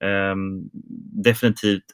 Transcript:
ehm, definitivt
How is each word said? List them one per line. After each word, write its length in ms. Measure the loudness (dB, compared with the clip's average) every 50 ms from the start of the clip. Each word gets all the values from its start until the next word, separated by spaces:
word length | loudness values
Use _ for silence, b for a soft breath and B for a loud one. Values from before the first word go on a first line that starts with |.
| -2
ehm, 580 | -2 0 0 0 0 -2 -2 -4 -4 -6 -8 -10 -12 -14 -16 -16 -14 -16 -16 -14 -10 -8 2 4
definitivt 600 | 4 4 4 2 2 2 2 2 2 2 0 -2 -10